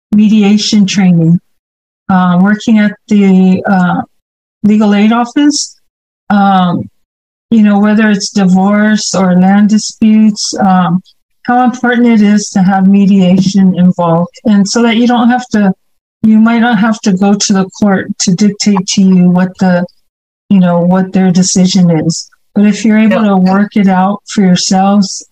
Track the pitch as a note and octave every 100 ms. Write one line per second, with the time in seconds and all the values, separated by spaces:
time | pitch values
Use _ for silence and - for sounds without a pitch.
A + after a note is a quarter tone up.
0 | _ G#3 G#3+ G#3+ G3+ G#3 - G#3 G3 -
1 | F#3 E3+ E3 E3+ - _ _ _ _ _
2 | - F#3 F3+ F3 G3 G#3 - A3 G#3 G3+
3 | - G#3 G3 F#3+ F#3 F#3 - F#3+ F3+ E3+
4 | - _ _ _ _ _ G#3 G#3+ G#3+ G3+
5 | G#3+ A#3 A#3+ D4 D4 D4 - _ _ _
6 | _ _ _ G3+ G3 F#3 F3+ E3 G3 _
7 | _ _ _ _ _ A3+ G#3 G3+ G#3+ G#3+
8 | G#3+ G3 - G3+ F#3 F#3 G3 G#3 G#3+ G#3+
9 | - F3+ F#3 F3+ F#3 G3+ G#3 G#3+ - -
10 | A3 G#3+ G#3+ G#3 - - G3 F#3 F3 F3+
11 | - _ _ _ - B3 B3+ B3 A#3+ A#3+
12 | A#3+ A3+ G#3 G#3 - G3+ F#3 G3 F#3+ G3
13 | G3 G3 F3+ F#3+ - G3 F#3+ F3 F3+ F3+
14 | F3 E3 F3 - A#3+ G#3 G3 A#3 A#3 A3+
15 | A#3+ A#3+ A#3+ B3 B3+ G#3+ G3+ F#3+ _ _
16 | _ _ A3 A3 A3+ A#3 A#3 A3 A3+ A3
17 | A3 F#3 G3+ G3+ - F#3+ F#3 - G#3 F#3+
18 | - - - F3 G#3 G3+ - G3 F#3+ -
19 | F#3+ F#3 F3+ F3+ F#3 - F#3 F3+ F3+ _
20 | _ _ _ _ _ G3+ F3+ F3 F3 F#3+
21 | F#3+ F#3+ F#3 F3 F#3 - F#3 F#3+ F3 D#3+
22 | D#3+ D#3+ - _ _ - G#3 G3 A3+ G#3+
23 | A3 A3 G#3 G3 F#3 F#3+ G#3 A3 G3 F#3
24 | F#3+ G#3 - - F#3+ F3+ - F#3+ G3 G#3
25 | F#3+ - -